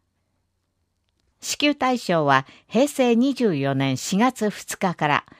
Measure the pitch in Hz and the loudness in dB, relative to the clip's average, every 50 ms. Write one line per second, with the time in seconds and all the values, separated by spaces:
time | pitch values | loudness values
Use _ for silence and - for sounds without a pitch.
0 | _ _ _ _ _ _ _ _ _ _ _ _ _ _ _ _ _ _ _ _ | _ _ _ _ _ _ _ _ _ _ _ _ _ _ _ _ _ _ _ _
1 | _ _ _ _ _ _ _ _ - - - - - 294 285 285 269 254 254 233 | _ _ _ _ _ _ _ _ -12 -10 -6 -2 0 0 0 0 0 -2 -2 -2
2 | - - 180 165 156 139 139 131 135 - - - _ _ - 214 269 294 - - | -2 -2 0 0 2 4 4 2 2 0 -10 -20 _ _ 0 0 0 0 0 0
3 | 262 240 233 226 240 277 269 - 254 220 170 139 135 139 139 135 135 135 131 127 | 0 2 2 2 2 0 0 0 0 0 0 0 0 0 0 0 0 0 -2 -4
4 | - - - 185 226 262 247 - 220 208 - - - - - - - 190 165 - | -4 -2 0 2 2 0 0 0 -4 -4 -4 -6 -10 -12 -8 -4 -4 -4 -2 -2
5 | 160 151 147 - - - - - | 0 0 0 0 -2 -4 -18 -20